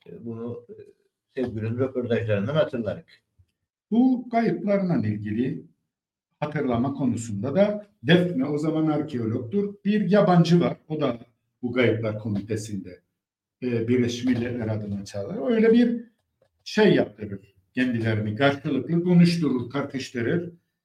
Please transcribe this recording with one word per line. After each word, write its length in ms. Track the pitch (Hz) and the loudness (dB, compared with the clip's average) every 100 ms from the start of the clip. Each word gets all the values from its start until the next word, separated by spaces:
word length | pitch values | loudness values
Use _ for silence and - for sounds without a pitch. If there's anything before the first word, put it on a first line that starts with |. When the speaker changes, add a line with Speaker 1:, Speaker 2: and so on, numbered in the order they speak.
| - | -20
Speaker 1:
E, 200 | - 117 | -16 -14
bunu, 400 | 113 117 - - | -12 -12 -12 -16
e, 40 | - - _ _ _ _ 131 | -20 -20 _ _ _ _ -8
Sevgül'ün 420 | 117 107 110 120 | -6 -6 -6 -4
röportajlarından 760 | 135 127 113 113 104 101 110 156 | -4 -4 -2 -2 0 -2 0 0
hatırlarız. 480 | 190 123 104 85 - _ _ _ _ _ _ _ - | 0 -2 -6 -8 -12 _ _ _ _ _ _ _ -2
Speaker 2:
Bu 380 | 226 262 240 - | 2 4 2 -2
kayıplarla 800 | 233 214 170 202 196 185 131 107 | -2 0 0 0 0 0 0 -2
ilgili 560 | 101 107 107 143 165 - _ _ _ _ _ _ _ | -4 -4 -2 -4 -6 -12 _ _ _ _ _ _ _
hatırlama 540 | 151 151 127 117 139 | -6 -4 -2 0 -2
konusunda 640 | 139 131 104 113 98 127 185 | -2 -2 -2 -6 -6 -2 2
da 320 | 208 208 - _ | 2 0 -10 _
Defne 420 | 120 180 170 131 147 | 4 4 4 -2 -2
o 120 | 147 | -2
zaman 300 | 160 160 156 | -2 0 0
arkeologtur. 880 | 147 - 123 110 113 - 202 202 - 196 | 0 -2 -4 -2 -4 -2 -2 -2 -4 0
Bir 240 | 208 175 | 0 4
yabancı 500 | 208 180 175 160 175 | 4 6 6 6 6
var. 180 | 120 - - | 4 -2 -6
O 140 | 156 | -4
da 180 | 135 117 - _ _ _ | -2 -4 -12 _ _ _
bu 100 | 120 | -4
Kayıplar 480 | 120 117 110 113 107 | 2 2 2 -2 -6
Komitesi'nde, 840 | 113 98 107 107 - 101 90 - _ _ _ _ _ _ | -6 -6 -4 -6 -6 -10 -12 -18 _ _ _ _ _ _
e, 240 | 127 117 117 | -4 -2 2
Birleşmiş 380 | 123 117 - 127 | 2 0 0 -2
Milletler 420 | 117 120 120 110 | 0 -2 -4 -4
adına 380 | 107 104 98 98 | -4 -6 -8 -8
çağırır. 500 | 101 101 226 269 226 | -8 -8 -4 0 4
Öyle 180 | 226 | 6
bir 300 | 240 240 240 - _ _ _ _ _ | 6 4 0 -8 _ _ _ _ _
şey 300 | - - 208 | -4 4 6
yaptırır. 640 | 139 - - 98 98 - _ _ | 4 0 -6 -12 -12 -16 _ _
Kendilerini 600 | 127 127 113 110 107 104 107 | -2 -2 0 0 0 -2 2
karşılıklı 680 | 139 143 156 131 - 170 | 2 2 -2 -4 -2 0
konuşturur, 680 | 175 175 170 170 143 123 120 | 4 6 6 4 0 -2 -4
tartıştırır. 840 | 143 143 131 - 123 113 175 175 - _ _ | -6 -6 -8 -8 -4 -2 -2 -4 -12 _ _